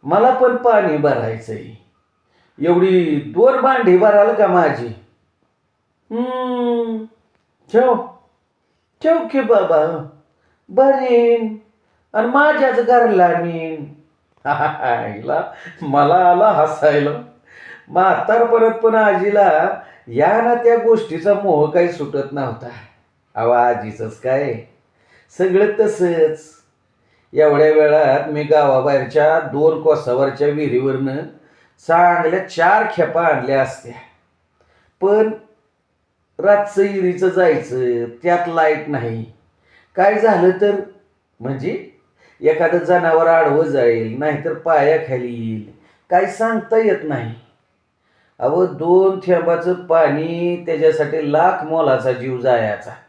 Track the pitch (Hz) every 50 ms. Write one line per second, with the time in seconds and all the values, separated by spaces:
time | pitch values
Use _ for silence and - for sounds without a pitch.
0 | _ 135 170 202 226 254 254 254 254 240 240 240 - 240 226 208 185 175 151 147
1 | 143 147 131 120 113 110 113 110 - - 110 98 90 - 113 - _ _ _ _
2 | _ _ _ _ _ _ _ _ _ _ _ - 139 170 175 175 180 190 185 180
3 | 175 156 151 143 - - 151 175 226 262 262 262 262 269 262 247 226 180 180 180
4 | 208 214 202 208 202 220 226 - 208 185 180 180 165 151 135 127 120 117 107 -
5 | _ _ _ _ _ _ _ _ _ _ _ _ _ _ _ _ _ _ _ _
6 | _ _ 220 233 247 254 254 254 254 254 247 247 247 240 240 233 233 226 226 220
7 | 220 226 _ _ _ _ _ _ _ _ _ _ _ _ - 220 254 254 233 -
8 | - - - _ _ _ _ _ _ _ _ _ _ _ _ _ _ _ _ _
9 | - 311 330 330 330 330 - 269 240 214 233 202 185 - 170 156 151 165 170 151
10 | 143 147 _ _ _ _ _ _ _ _ _ _ _ _ 190 208 269 277 269 262
11 | 254 254 240 233 233 233 233 233 226 220 214 214 _ _ _ _ _ _ _ _
12 | _ _ - 208 220 240 254 285 294 302 302 302 277 262 233 233 233 226 247 240
13 | 240 226 208 185 180 175 170 170 170 170 170 165 160 160 160 156 143 147 - _
14 | _ _ _ _ _ _ _ _ _ 143 143 143 147 151 - - - 127 117 117
15 | 117 107 104 101 117 135 147 160 180 - - - - 180 - - 170 147 135 143
16 | 143 147 170 180 180 180 175 180 208 220 202 147 156 156 - - - 151 147 147
17 | 143 147 147 - - - _ _ _ _ - - - - - - _ _ - 180
18 | 185 190 175 - - - 214 233 233 226 226 226 226 226 220 - 220 226 220 220
19 | 214 208 196 180 185 208 202 208 196 185 160 151 170 190 - - - - - _
20 | _ - 117 123 147 170 208 226 233 240 240 233 233 233 233 233 208 226 226 -
21 | - - 160 160 160 202 202 196 202 196 165 147 151 151 151 175 175 170 165 -
22 | 147 - 143 139 139 - 139 147 135 123 113 - 123 120 120 - - - _ _
23 | _ _ _ _ _ _ _ 110 113 117 123 120 120 123 120 110 104 107 107 -
24 | 113 110 110 - - 127 131 139 143 135 117 107 95 _ _ _ _ _ _ _
25 | _ _ _ _ _ _ _ - 180 190 180 190 202 208 208 - 214 214 - -
26 | 180 175 170 165 160 156 156 - - - _ _ _ _ _ _ _ _ _ _
27 | _ _ _ _ _ _ - 131 151 151 143 143 156 151 156 156 151 151 147 156
28 | 151 135 131 147 - 151 151 147 151 147 156 151 147 139 131 131 127 143 139 135
29 | 127 - - 156 147 156 160 165 147 135 110 143 151 160 156 147 - 160 151 151
30 | - 123 123 131 139 139 135 135 147 147 143 151 151 135 120 123 131 135 131 131
31 | 135 135 131 143 165 160 - - _ _ _ _ _ _ _ _ _ - 165 170
32 | 175 175 175 170 170 160 170 190 190 - - 165 165 180 202 220 - - - -
33 | 165 131 123 165 170 165 151 127 117 131 139 135 135 127 - - - 117 117 113
34 | - _ _ _ _ _ _ _ _ _ _ _ _ _ _ _ _ _ _ _
35 | 175 196 208 214 220 220 214 - - _ _ _ _ _ _ _ _ _ _ _
36 | _ _ _ _ _ _ _ - 170 196 208 202 202 202 - 196 196 202 196 196
37 | 185 180 180 180 185 185 160 180 180 170 151 135 - - 123 127 127 123 120 117
38 | 120 117 117 - - 175 175 170 175 170 165 165 160 156 151 143 151 147 147 127
39 | 117 117 113 113 110 - - _ _ _ _ _ _ _ _ _ _ _ _ -
40 | 185 202 214 214 220 220 208 175 175 185 180 - 202 208 202 196 - - - _
41 | _ _ _ _ _ _ _ _ 113 131 139 127 - 180 226 415 - - _ _
42 | _ _ _ _ _ _ _ _ - 151 156 156 170 165 170 175 170 175 180 175
43 | 170 165 160 160 165 165 165 160 156 151 139 151 165 147 139 139 123 117 117 113
44 | 113 110 113 131 147 151 147 - 147 165 - - - 165 160 151 139 147 160 156
45 | - - 135 123 123 120 120 117 113 113 110 110 107 - - _ _ _ _ _
46 | _ _ 175 180 196 190 - - 226 226 226 220 - - 226 220 226 208 185 -
47 | - 156 143 123 113 113 113 - _ _ _ _ _ _ _ _ _ _ _ _
48 | _ _ _ _ _ _ _ _ - 127 151 175 185 180 143 131 156 170 180 185
49 | 190 190 190 190 - 180 180 170 - 170 170 165 170 180 180 175 - - 165 165
50 | 160 147 143 151 160 165 170 170 175 175 175 175 - - 165 147 156 156 156 160
51 | 151 143 151 160 151 143 143 156 170 185 185 - 151 156 160 165 156 143 131 123
52 | 117 131 123 120 120 131 127 123 120 131 123 117 110 107 104 98 - - - -
53 | _